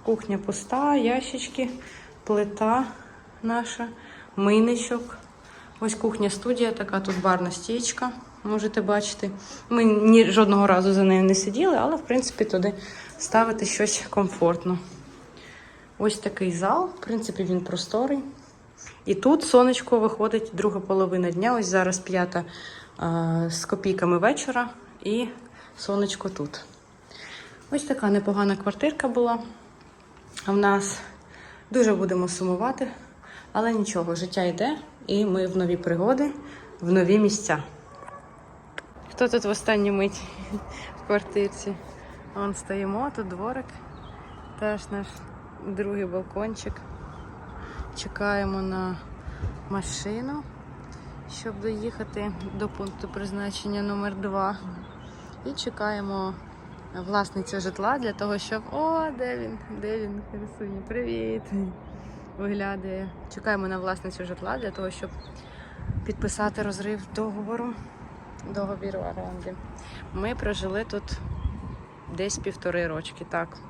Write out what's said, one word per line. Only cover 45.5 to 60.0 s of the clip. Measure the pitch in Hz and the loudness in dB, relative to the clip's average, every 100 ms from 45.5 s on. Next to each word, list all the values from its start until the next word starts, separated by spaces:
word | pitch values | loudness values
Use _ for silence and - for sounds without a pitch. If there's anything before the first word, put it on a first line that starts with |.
| - - | -10 -6
другий | 190 202 202 185 | -4 -2 -2 -2
балкончик. | 185 190 196 220 214 208 - - - - - - - - - - - - - | -4 -4 -6 -4 -6 -8 -10 -12 -14 -14 -14 -14 -14 -14 -14 -12 -10 -10 -8
Чекаємо | 202 - 202 202 196 190 | -8 -2 0 2 0 -2
на | 190 185 185 175 - - - - - - - | -2 -2 -4 -6 -10 -12 -12 -6 -6 -6 -6
машину, | 196 185 - 202 220 254 294 - - - - - - - - - - | -4 -4 -6 -4 -4 -4 -6 -8 -14 -16 -16 -16 -16 -16 -16 -14 -10
щоб | 226 202 | -10 -6
доїхати | 214 214 226 - 208 208 208 175 190 196 | -4 -4 -6 -6 -8 -6 -6 -6 -8 -4
до | 214 | -6
пункту | - 196 - 196 | -4 -8 -8 -10
призначення | 196 202 196 202 196 208 202 | -8 -6 -4 -6 -6 -4 -4
номер | 202 202 202 | -2 -2 -4
два. | 196 196 196 190 196 185 175 - - - - - - 262 | -4 -4 0 0 -2 -10 -12 -14 -16 -16 -16 -16 -12 -10
І | |
чекаємо | 285 240 220 208 208 196 196 190 190 - - - - - 180 | -6 -6 -4 -4 -2 -4 -4 -4 -6 -14 -16 -16 -16 -12 -10
власницю | 180 202 196 196 185 196 | 0 0 0 -4 -4 -4
житла | 185 185 202 269 | -4 -2 0 0
для | 233 | -2
того, | 202 208 202 | -2 -2 -2
щоб, | - 220 214 | -2 -6 -4
о, | 285 311 320 320 247 | -2 0 0 -2 -4
де | 247 247 | -4 -4
він, | 226 220 - 208 | -6 -8 -10 -8
де | 208 220 | -4 -4